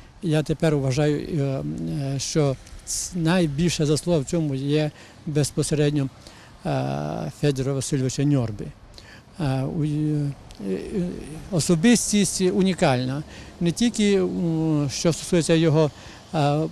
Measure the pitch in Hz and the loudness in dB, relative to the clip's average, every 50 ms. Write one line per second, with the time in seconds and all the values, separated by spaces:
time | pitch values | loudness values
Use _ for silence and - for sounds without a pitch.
0 | - - - - - 170 147 156 147 - 156 - 170 160 151 143 135 135 123 151 | -20 -20 -14 -6 -2 0 0 0 0 0 -2 0 2 2 2 2 0 0 2 2
1 | 147 151 147 - - - 185 151 139 139 135 139 147 151 156 170 165 165 160 151 | 2 2 2 0 -2 -4 -2 -2 -2 -2 -2 -4 -4 -6 -6 -6 -6 -6 -4 -4
2 | 139 135 139 135 - - - 160 147 139 131 - - - - - - - - - | -4 -4 -4 -4 -6 -2 0 2 2 2 0 -2 -8 -16 -20 -16 -10 -8 -8 -8
3 | - - 180 180 160 160 180 190 170 151 139 139 175 170 - - 156 139 156 139 | -6 -6 -4 0 2 2 4 2 2 0 0 0 0 0 2 0 2 2 2 0
4 | - 170 175 156 127 - 175 170 156 147 135 131 135 143 147 151 151 147 - - | 2 0 0 0 0 0 -2 -2 0 -2 -2 -2 -2 0 2 2 0 0 -4 -10
5 | - - - - - 165 143 151 143 - - 160 143 - 160 143 151 147 147 147 | -18 -20 -20 -12 -10 -2 0 0 0 0 0 -2 -2 0 2 2 2 2 2 0
6 | 135 131 - - - - - - - - - - - 165 143 131 131 135 139 143 | -2 -2 -6 -12 -20 -20 -20 -20 -20 -20 -16 -8 -4 -2 -2 -2 -2 -2 -2 -4
7 | 147 151 - - - 147 - - - 147 139 131 127 135 139 135 - - 151 135 | -4 -4 -6 -6 -8 -8 -4 0 0 0 2 0 -2 -2 -2 -4 -2 -2 -2 -2
8 | 127 131 - - 139 147 147 135 117 107 101 - 78 147 - - - - - - | 0 -2 0 0 2 2 2 2 0 -2 -6 -10 -12 -12 -14 -16 -20 -20 -20 -20
9 | - - - - - - - - 160 131 131 135 131 151 - 160 147 151 147 151 | -20 -20 -20 -20 -20 -16 -8 -4 -2 -2 0 -2 -2 -4 -2 -2 -2 -2 0 -2
10 | 151 151 151 147 147 143 139 - - - - - 208 196 185 - - - - 202 | 0 0 0 -2 -2 -4 -6 -8 -14 -20 -16 -10 -6 -6 -6 -6 -6 -6 -4 -4
11 | 175 180 - - - - 156 160 - - 190 165 - - 180 160 165 240 240 - | -4 -4 -6 -10 -12 -14 -14 -14 -8 -4 -2 0 2 2 2 4 6 6 4 4
12 | - - 214 208 190 - - - 190 180 202 208 185 190 175 - 185 151 127 123 | 2 0 2 2 2 0 0 0 0 2 2 2 2 2 2 2 2 4 4 2
13 | 127 127 135 147 156 - - - - - - - 175 170 156 - 233 240 220 - | 0 -2 -4 -6 -8 -10 -14 -18 -18 -18 -6 -2 -2 -2 0 2 0 0 2 2
14 | 208 202 202 190 180 180 180 185 180 165 160 160 160 160 156 147 147 135 - - | 2 4 4 4 2 0 0 -2 0 0 0 0 2 2 2 2 0 -2 -2 0
15 | - 170 151 - - - 185 170 151 - 165 160 165 160 143 160 156 143 - - | 0 0 0 0 -2 0 0 2 4 4 4 4 4 4 4 4 4 2 0 -6
16 | - - - - - - - 160 143 143 147 151 160 160 | -16 -20 -20 -20 -12 -4 -2 0 2 2 2 0 -2 -4